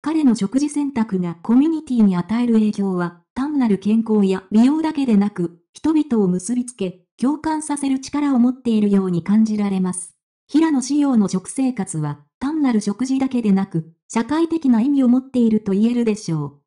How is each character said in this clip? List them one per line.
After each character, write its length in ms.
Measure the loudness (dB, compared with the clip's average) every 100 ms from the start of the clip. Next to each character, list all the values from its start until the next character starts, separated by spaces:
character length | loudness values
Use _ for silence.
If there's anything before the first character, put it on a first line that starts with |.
彼 220 | -4 0
の 140 | 2 0
食 240 | -2 -2
事 80 | -2
選 240 | -4 -4
択 280 | -4 -4 -4
が 180 | -4 -8
コ 140 | 0 2
ミ 100 | 2
ュ 20 |
ニ 140 | 0
テ 120 | -4
ィ 80 | 2
に 120 | 2 2
与 280 | -2 -2
え 20 | 2
る 80 |
影 160 | 2 2
響 240 | -2 -4
は、 280 | -2 -4 -8 _
単 240 | -8 -4 0
な 80 | 0
る 120 | 0
健 260 | 2 0 2
康 160 | 2
や 200 | 2 0 0
美 140 | 2 4
容 140 | 2
だ 120 | -2
け 140 | -2 2
で 100 | 2
な 120 | 2
く、 300 | -2 -6 -6 _
人 200 | -6 0
々 320 | 0 0 0
を 40 | 0
結 260 | 0 -4
び 100 | -6
つ 80 | -6
け、 320 | -6 -8 -8 _ _
共 180 | -4 -2
感 240 | -4 -6
さ 140 | -6 -6
せ 140 | -2
る 80 | -4
力 340 | -4 -4 0
を 60 | 2
持 120 | 2
っ 20 |
て 160 | 0 -2
い 100 | 0
る 100 | 2
よ 160 | 2 0
う 40 |
に 140 | -4
感 200 | 0 2
じ 120 | 2 0
ら 120 | -2
れ 120 | -2
ま 140 | -4
す。 200 | -4 -12 _ _ _ _
平 220 | 0 2
野 60 |
紫 260 | 0 0 0
耀 160 | 2 2
の 100 | 2
食 200 | -2 -6
生 240 | -4 -4
活 260 | -4 -6 -6
は、 220 | -6 -8 _ _
単 240 | -6 0
な 100 | 0
る 80 | 0
食 260 | -2 -4 -2
事 120 | -2
だ 100 | 0
け 140 | -2
で 80 | 2
な 160 | 2 2
く、 240 | -4 -8 _ _
社 180 | -4
会 220 | -2 0 0
的 220 | 0 2
な 120 | 2
意 80 | 2
味 120 | 2
を 60 | 4
持 100 | 2
っ 20 |
て 200 | 0 0
い 100 | 2
る 80 | 2
と 140 | 0
言 180 | 0 2
え 40 |
る 100 | 2
で 100 | -2
し 180 | -2 -4
ょ 120 | -4
う。 80 | -6 -10